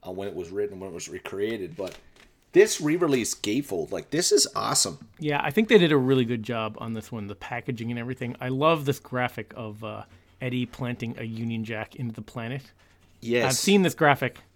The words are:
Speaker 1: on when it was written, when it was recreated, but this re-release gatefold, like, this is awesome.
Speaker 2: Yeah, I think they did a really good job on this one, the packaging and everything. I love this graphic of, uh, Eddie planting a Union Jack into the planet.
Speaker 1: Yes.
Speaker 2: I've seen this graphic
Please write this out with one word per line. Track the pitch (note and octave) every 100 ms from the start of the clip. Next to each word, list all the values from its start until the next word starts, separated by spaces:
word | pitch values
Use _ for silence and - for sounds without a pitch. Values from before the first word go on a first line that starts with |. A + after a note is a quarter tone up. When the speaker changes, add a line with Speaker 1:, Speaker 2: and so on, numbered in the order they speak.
Speaker 1:
on | F2+ F#2
when | G2
it |
was | E2+ E2+
written, | F#2+ G#2 F#2+
when | F#2+
it |
was | F2 D2+
recreated, | F2+ - F#2+ G#2 A2+ F2+ D#2+
but | F#2 - - _ - _ _
this | E3+ G#3+ -
re-release | D3+ E3 E3+ C3+ G#2 -
gatefold, | - A2 C#3 F#2 D#2+
like, | F#2 -
this | D3+ F3
is | G#3 - -
awesome. | G#2+ C#3+ - C#3+ - _
Speaker 2:
Yeah, | D3+ C#3+
I | D3+
think | C#3 A3
they | A3
did | F3
a | D3
really | B2+ C3+
good | A#2 A#2+
job | G#2+ A#2 A2 A2
on | A2+
this | A2+ G#2+
one, | A#2 G2+
the | G2+
packaging | - A#2+ A#2 A#2+ A#2
and | A#2+
everything. | A#2+ B2+ A#2+ B2
I | B2+
love | C3 D3+ E3 C#3
this | C#3
graphic | - B2+ B2 - A2 G#2+
of, | A2 G#2+
uh, | A2 G#2+ G#2 - _ _
Eddie | B2+ B2 B2
planting | - B2 A#2+ A#2 -
a | A2+
Union | A2+ A#2 A2+ A2
Jack | A2 G#2+ -
into | A#2+ A2
the |
planet. | A2 - A2+ C3+ - _ _ _ _ _
Speaker 1:
Yes. | A2+ A#2+ A#2+
Speaker 2:
I've | C3
seen | - G3+
this | F3+
graphic | - D3+ C3+ B2+ - -